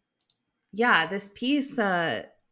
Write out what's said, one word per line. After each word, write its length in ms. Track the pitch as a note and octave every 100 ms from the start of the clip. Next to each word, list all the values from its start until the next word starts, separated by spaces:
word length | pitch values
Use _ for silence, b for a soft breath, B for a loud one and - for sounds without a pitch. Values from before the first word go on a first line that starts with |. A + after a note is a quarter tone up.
| _ _ _ _ _ _ _
yeah, 320 | G3 A#3+ F#3 D#3+
this 240 | G3 G3
piece, 460 | - B3 D4 C#4 -
uh, 440 | G3+ F3+ D#3+ G#2+ - _ _